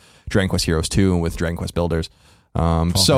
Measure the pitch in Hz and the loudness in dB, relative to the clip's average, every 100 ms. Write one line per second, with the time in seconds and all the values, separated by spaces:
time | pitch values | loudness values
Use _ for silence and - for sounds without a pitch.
0 | - - - 110 95 92 - 82 - - | -20 -20 -4 0 0 0 0 -2 0 2
1 | 98 90 82 - 82 85 92 - 85 82 | 2 2 -2 -4 -6 -4 -6 -4 -2 -2
2 | 80 _ _ _ _ - 82 82 85 87 | -4 _ _ _ _ -2 0 0 0 2
3 | - | 4